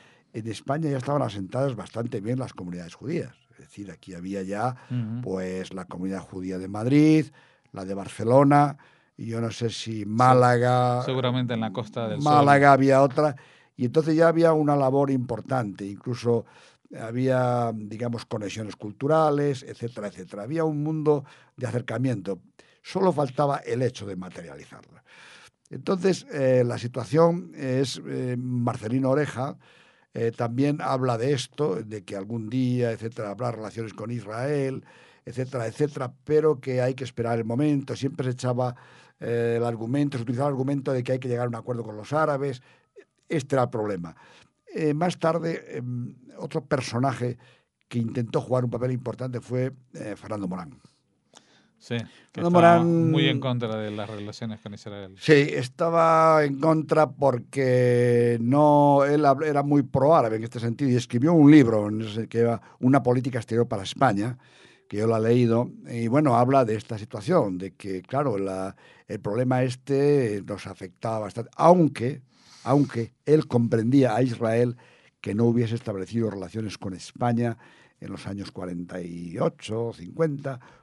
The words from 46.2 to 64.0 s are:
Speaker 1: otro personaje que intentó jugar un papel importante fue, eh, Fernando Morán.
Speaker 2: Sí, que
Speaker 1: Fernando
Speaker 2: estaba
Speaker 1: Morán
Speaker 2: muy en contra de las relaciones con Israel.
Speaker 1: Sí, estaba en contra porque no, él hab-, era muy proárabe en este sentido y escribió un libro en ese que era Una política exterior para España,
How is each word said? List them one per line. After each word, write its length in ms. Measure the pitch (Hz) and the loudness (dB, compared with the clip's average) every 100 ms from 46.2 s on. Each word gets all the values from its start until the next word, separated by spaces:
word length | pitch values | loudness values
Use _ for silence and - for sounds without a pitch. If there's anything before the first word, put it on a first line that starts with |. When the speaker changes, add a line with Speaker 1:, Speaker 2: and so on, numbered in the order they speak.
| - - | -20 -16
Speaker 1:
otro 260 | - 156 | -10 -8
personaje 760 | 151 139 - 117 135 127 123 120 _ _ _ _ _ | -4 -4 -2 -2 -2 -2 -6 -8 _ _ _ _ _
que 100 | 123 | -4
intentó 400 | 113 123 110 151 | -4 -4 -4 -4
jugar 220 | 107 127 | -2 -2
un 80 | 123 | -2
papel 200 | 117 127 | -4 -4
importante 500 | 127 123 123 127 120 | -4 -8 -8 -8 -10
fue, 320 | - 127 131 131 _ | -6 -4 -4 -6 _
eh, 220 | - 104 98 | -14 -12 -12
Fernando 320 | 104 107 92 | -10 -8 -6
Morán. 320 | 90 85 64 _ _ _ _ _ _ _ _ _ _ | -8 -10 -18 _ _ _ _ _ _ _ _ _ _
Speaker 2:
Sí, 160 | - 117 - - _ | -10 -8 -8 -16 _
que 100 | - | -6
Speaker 1:
Fernando 60 | 170 | 2
Speaker 2:
estaba 20 | |
Speaker 1:
Morán 640 | 175 170 170 170 165 165 | 6 8 8 4 2 2
Speaker 2:
muy 160 | 160 135 | 2 2
en 120 | 127 | 0
contra 380 | 135 120 117 110 | -2 -2 -2 -4
de 140 | 107 | -6
las 180 | 104 104 | -6 -8
relaciones 500 | 104 104 - 113 104 | -10 -12 -10 -12 -10
con 120 | 107 | -14
Israel. 420 | 101 110 101 95 95 | -16 -16 -16 -16 -8
Speaker 1:
Sí, 140 | - | 6
estaba 1120 | 147 147 147 127 - 165 165 165 160 160 156 | 6 6 -2 -6 -2 0 2 4 6 6 6
en 160 | 147 139 | 4 2
contra 500 | 160 160 147 156 151 | 2 2 2 2 2
porque 1300 | - 139 123 - 139 131 127 123 123 123 120 120 117 | 2 0 0 -4 -2 2 4 4 4 4 4 2 2
no, 640 | 117 143 151 147 143 139 139 | 2 4 6 6 6 6 4
él 200 | 151 143 | 4 4
hab-, 200 | 135 156 | 4 2
era 160 | 143 | 0
muy 200 | 143 143 | 2 2
proárabe 540 | 131 139 139 165 117 110 | 2 2 4 4 4 -2
en 60 | |
este 160 | 113 123 | -6 -6
sentido 300 | 117 110 143 | -6 -2 0
y 60 | 123 | 0
escribió 380 | - 120 147 | 0 0 4
un 180 | 170 143 | 8 10
libro 360 | 151 117 107 104 | 10 8 4 0
en 140 | 107 | -4
ese 260 | 110 104 107 | -6 -8 -4
que 120 | 113 | 0
era 220 | 117 110 - _ | 0 0 -8 _
Una 240 | 127 135 | 4 4
política 340 | 123 123 127 120 | 4 0 0 -6
exterior 300 | - 113 120 | -2 -2 0
para 160 | 107 | -2
España, 540 | 95 - | -8 0